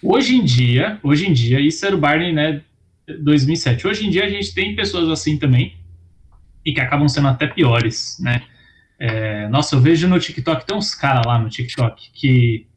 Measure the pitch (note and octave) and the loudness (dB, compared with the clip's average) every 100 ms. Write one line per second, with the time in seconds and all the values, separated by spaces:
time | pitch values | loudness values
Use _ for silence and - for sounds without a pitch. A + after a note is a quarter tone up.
0 | - F4+ A#3+ B3+ F3 B2 B2 B2 F#3+ G#3+ | 2 0 4 2 4 2 4 2 0 -4
1 | C#3+ D3 G3 C#3 A#2 C3 C#3+ D#3+ G3 F#3+ | 0 0 2 2 2 2 2 0 -2 0
2 | D3 D#3 F3 D#3+ D3+ D3 - _ _ _ | 2 0 0 0 -2 -4 -10 _ _ _
3 | - - D3 D3 C3+ E3 C3+ A#2+ - G#3 | -20 -6 2 2 4 0 0 -2 -2 -4
4 | G#3+ E3+ G3+ G3+ G3+ - G3 G#3 G3 F3+ | -2 0 -2 -4 -6 -4 -4 -4 -4 -2
5 | E3 D#3 - D3+ D3 B2 A2 - - - | -2 -2 -2 -2 2 2 0 -6 -20 -20
6 | _ _ - _ _ - - C3+ B2 C#3+ | _ _ -20 _ _ -10 -6 -4 -2 0
7 | D3 C3+ C#3+ B2+ D3 - C#3+ A#2 A2+ A2+ | 0 2 0 0 -2 0 2 2 0 -4
8 | - - - A#2+ - _ _ _ _ _ | -10 -8 -4 -4 -6 _ _ _ _ _
9 | B2 A2 G#2+ G#2+ G#2+ B2+ D3 C#3+ C3 E3 | -6 -4 -4 -6 -2 -2 0 2 4 4
10 | F3+ F3+ - - C3 D3+ - G#3 G3+ - | 2 0 0 -8 -4 -4 -4 -6 -6 -4
11 | C#3 C3 A#2 A#2+ A2 - A#2+ - A#2+ - | -2 0 0 0 -2 -6 -10 -2 -4 -4
12 | - - C#3 B2+ A#2+ A2 - | -20 -4 2 4 2 0 -8